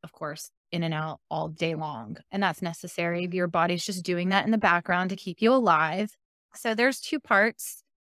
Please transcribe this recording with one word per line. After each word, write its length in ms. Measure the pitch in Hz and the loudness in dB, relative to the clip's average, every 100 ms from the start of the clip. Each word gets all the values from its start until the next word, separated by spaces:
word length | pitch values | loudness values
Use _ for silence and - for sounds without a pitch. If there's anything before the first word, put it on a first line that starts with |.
of 80 | 165 | -20
course, 400 | - 151 160 - _ - | -12 -12 -12 -16 _ -8
in 120 | 175 | -4
and 100 | 165 | -2
out 240 | 156 156 - - | -2 -6 -8 -8
all 200 | 160 160 | -6 -6
day 260 | 156 165 | -4 -4
long, 420 | 156 151 127 110 - - | -2 -6 -10 -12 -14 -8
and 100 | 196 | -2
that's 220 | 190 160 | -2 -2
necessary. 680 | 175 165 175 - 170 170 180 | -8 -8 -10 -4 -2 -2 -2
Your 160 | 180 180 | -2 0
body's 360 | 170 175 175 | 2 2 0
just 200 | - 185 | -4 -6
doing 240 | 175 175 180 | -2 -2 2
that 160 | 190 | 2
in 80 | 214 | 2
the 60 | 220 | 2
background 520 | 196 175 180 180 185 | 4 2 2 -2 0
to 60 | 196 | -4
keep 260 | 190 165 | -8 2
you 100 | 220 | 4
alive. 640 | 262 208 156 156 180 214 _ _ _ _ | 6 6 4 4 0 -4 _ _ _ _
So 220 | - 233 220 | -6 -2 2
there's 240 | 254 254 | 2 2
two 180 | - 302 | -4 -6
parts 640 | - 202 220 - - - _ _ | 2 4 4 0 -12 -14 _ _